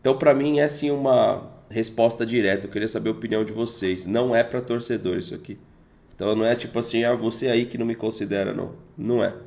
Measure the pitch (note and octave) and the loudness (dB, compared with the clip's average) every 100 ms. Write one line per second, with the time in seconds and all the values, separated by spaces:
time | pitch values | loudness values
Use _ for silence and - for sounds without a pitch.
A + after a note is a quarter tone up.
0 | C3+ C3 D3+ C3+ C#3+ D3 D3 D3 D3 C#3+ | 2 2 4 4 4 2 2 0 -2 0
1 | C3+ B2+ G#2+ G2+ - - - A2 A2+ - | 2 4 4 2 -6 -20 -10 -4 -4 2
2 | A#2 A#2 A2+ A#2+ G2+ G2 F#2+ G#2 A2 A2+ | 2 2 -2 2 2 0 -2 -4 -2 -2
3 | A2 A2 A#2 A2 G#2+ G#2+ A#2 - F#2+ F#2 | -2 -4 -2 -2 -2 -2 -4 -2 -2 -2
4 | F2+ A2 B2 A#2 A#2+ B2+ B2 A#2+ A#2+ A#2 | -2 0 2 2 2 -2 -2 -4 -2 -4
5 | F#2 F2+ - - - - - - _ _ | -2 -4 -4 -10 -14 -18 -18 -20 _ _
6 | _ - G2 A2 A2+ A#2+ A#2 A#2 A2+ A2+ | _ -6 -2 2 2 2 0 -4 0 2
7 | A#2 A#2+ A2+ A2+ C3 A#2 A#2+ A#2+ A#2 A2+ | 2 2 0 -2 0 2 0 -2 -2 -2
8 | G#2+ A2+ G2+ G2 G2 G2 F#2 - - - | -4 -4 -2 0 0 -2 -6 -10 -20 -8
9 | G#2+ A#2+ G2 - | 0 2 2 -2